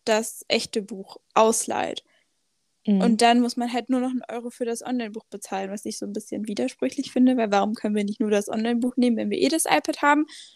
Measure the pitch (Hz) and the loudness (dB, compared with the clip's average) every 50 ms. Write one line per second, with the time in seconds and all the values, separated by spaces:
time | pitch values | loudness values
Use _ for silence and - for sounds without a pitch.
0 | _ - 220 214 233 - - - - - - 233 - - - 233 196 - 220 190 | _ 0 0 2 0 -2 -8 -12 -4 -2 0 0 0 -2 -4 -6 -6 -6 -10 -14
1 | 196 - - - _ _ _ 214 220 220 226 - - - 220 - - 82 - - | -14 -16 -20 -20 _ _ _ 4 6 6 4 2 -2 -2 -2 -2 -4 -4 -6 -8
2 | - _ _ _ _ _ _ _ _ _ _ _ _ _ _ _ _ - 202 190 | -12 _ _ _ _ _ _ _ _ _ _ _ _ _ _ _ _ 2 2 4
3 | 220 240 233 214 233 233 240 240 247 240 - 247 240 240 233 240 233 - 262 254 | 4 4 4 4 6 6 6 4 4 2 -2 -4 -4 -4 -4 -4 -2 -2 -2 -2
4 | 247 262 254 247 - - 220 240 233 240 - - 247 226 233 233 - - 254 247 | -2 -2 -4 -6 -6 -8 -10 -10 -10 -10 -8 -6 -6 -4 -4 -6 -6 -6 -4 -4
5 | 233 214 208 220 - _ - 202 - - 202 190 196 190 196 208 - 220 220 - | -4 -6 -10 -12 -14 _ -14 -14 -10 -8 -6 -6 -6 -6 -8 -8 -8 -10 -8 -8
6 | 208 202 202 214 208 - 214 208 208 214 254 240 247 262 - - - 262 - - | -8 -8 -8 -10 -10 -8 -8 -8 -6 -6 -4 -4 -4 -4 -4 -4 -6 -4 -4 -6
7 | 269 - - 254 254 254 254 254 226 208 202 202 196 214 214 - - 220 208 214 | -8 -4 2 4 4 4 4 2 2 2 2 2 2 0 -2 -2 -2 -2 0 0
8 | 208 202 208 - 220 208 208 202 202 - - 220 220 233 240 233 226 247 - - | -2 -2 -2 -2 0 2 2 0 0 -2 -4 -4 -2 -2 0 0 0 0 0 2
9 | 240 247 233 214 214 208 202 - - 269 320 320 - - - 302 - - 302 - | 2 2 2 0 -2 -2 0 2 2 2 2 0 2 2 2 2 2 -2 -2 0
10 | - 285 294 294 302 - - - - - _ | 2 4 4 4 2 0 -6 -14 -20 -20 _